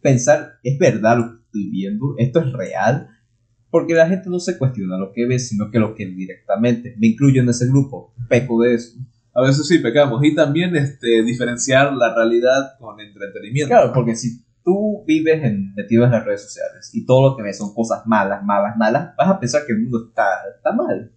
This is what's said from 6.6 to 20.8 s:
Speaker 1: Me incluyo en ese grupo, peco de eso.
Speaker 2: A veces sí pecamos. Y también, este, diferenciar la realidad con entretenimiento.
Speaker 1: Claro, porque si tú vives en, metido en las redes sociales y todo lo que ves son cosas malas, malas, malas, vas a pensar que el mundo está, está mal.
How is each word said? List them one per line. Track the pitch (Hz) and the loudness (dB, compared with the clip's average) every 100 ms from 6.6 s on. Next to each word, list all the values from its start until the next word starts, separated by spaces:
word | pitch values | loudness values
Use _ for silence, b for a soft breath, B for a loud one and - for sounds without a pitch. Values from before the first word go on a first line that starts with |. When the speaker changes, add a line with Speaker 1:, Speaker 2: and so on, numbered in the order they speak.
| 120 117 - 104 | 0 0 -4 0
Speaker 1:
Me | 113 | 0
incluyo | 110 139 131 | 4 4 4
en | 120 | 2
ese | 117 123 | 0 0
grupo, | 139 127 90 - - - | 0 -2 -8 -16 -16 0
peco | 123 131 113 | 0 2 0
de | 120 117 | 2 0
eso. | - - 131 _ _ | -4 -18 -20 _ _
Speaker 2:
A | 123 | 0
veces | 135 139 147 | 2 2 2
sí | 165 | 2
pecamos. | 120 143 139 113 147 | 4 2 2 2 0
Y | 160 | 2
también, | 147 156 180 165 | 0 0 0 0
este, | 135 - 120 113 | -2 -4 0 2
diferenciar | 113 120 120 120 - 131 139 | 2 -2 -4 -4 0 2 2
la | 131 117 | 2 0
realidad | 117 113 117 123 135 135 _ | 2 2 2 2 2 -2 _
con | 113 104 | -20 -20
entretenimiento. | 104 101 98 - 104 131 143 | -20 -14 -14 -12 -6 -4 4
Speaker 1:
Claro, | 240 135 | 4 6
porque | 131 113 113 | 2 -2 -4
si | 117 - _ _ | -6 -10 _ _
tú | - 196 208 202 156 | -2 0 -2 -4 -2
vives | 156 160 160 | 0 2 0
en, | 131 101 98 | 0 -2 -6
metido | 98 98 117 | -8 0 4
en | 123 | 4
las | 113 107 | 2 -2
redes | 101 | -6
sociales | - - - - - | -8 -12 -12 -12 -10
y | 113 - | -10 2
todo | 127 135 | 4 4
lo | 131 | 0
que | |
ves | 104 98 | -8 -8
son | 101 | -10
cosas | - 113 104 113 | -6 -4 -4 0
malas, | 110 98 98 | 0 0 -2
malas, | 101 101 101 110 | 0 0 0 0
malas, | 110 135 170 - | 0 0 -4 -2
vas | 185 | 0
a | 190 | 0
pensar | 120 147 - | 0 -2 -2
que | |
el | 110 | -4
mundo | 123 117 - | -2 -4 -6
está, | - 101 92 98 | -2 -2 -2 -8
está | - 151 | -6 -4
mal. | 220 | -2